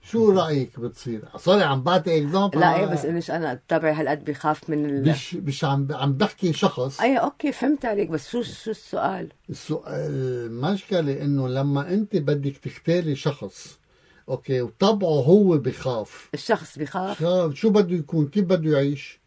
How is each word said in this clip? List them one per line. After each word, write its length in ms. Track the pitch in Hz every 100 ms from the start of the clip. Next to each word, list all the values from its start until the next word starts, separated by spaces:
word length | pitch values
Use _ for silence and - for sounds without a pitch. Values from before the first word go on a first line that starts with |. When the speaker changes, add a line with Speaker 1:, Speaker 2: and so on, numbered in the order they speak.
Speaker 1:
شو 280 | - 226 214
رأيك 500 | 190 160 143 123 -
بتصير؟ 420 | 117 - 127 110 - -
سوري، 260 | 175 202
عم 200 | 165 135
بعطي 360 | 139 180 175 160
example. 420 | 147 190 202 151
Speaker 2:
لا، 160 | 175 160
إيه، 100 | 190
بس 180 | 165
إنش 260 | 139 170 165
أنا 300 | 165 160 127 -
طبعي 240 | 160 156
هالقد 320 | 156 139 147
بخاف 460 | 147 143 156 151 -
من 140 | 151
ال- 260 | 147 139 135
Speaker 1:
مش، 240 | - -
مش 300 | 175 170 135
عم 200 | 147 139
ب-، 80 | 135
عم 200 | 147 139
بحكي 400 | 135 156 - 180
شخص. 480 | 151 - - 127 139
Speaker 2:
أي، 160 | 233 262
أوكي، 360 | 285 - 285
فهمت 320 | - 254 294
عليك، 240 | 240 202 170
بس 220 | 156 -
شو، 120 | 240
شو 280 | 208 - 220
السؤال؟ 580 | 214 - - - 190 - _ -
Speaker 1:
السؤال، 600 | - - 156 - 147 151
المشكلة 1120 | 139 131 123 117 117 151 202 - 185 147 139
إنه 260 | 143 139 127
لما 460 | 127 143 143 139
أنت 220 | 196 208 185
بدك 400 | 147 147 139 139
تختاري 580 | - - - 175 160
شخص، 640 | 135 151 - 98 - - - _ _ _ _ -
أوكي، 340 | 131 - 131
وطبعه 460 | 120 - 196 208 180
هو 500 | 147 127 196 196 156
بخاف. 680 | 127 - 135 117 104 - -
Speaker 2:
الشخص 440 | 147 - 214 160 -
بخاف؟ 400 | 147 185 190 202
Speaker 1:
شو، 360 | 165 185 165
شو 160 | 139 220
بده 260 | 208 180 175
يكون؟ 320 | 147 165 147
كيف 160 | 202
بده 260 | 180 185 156
يعيش؟ 500 | 143 143 143 - -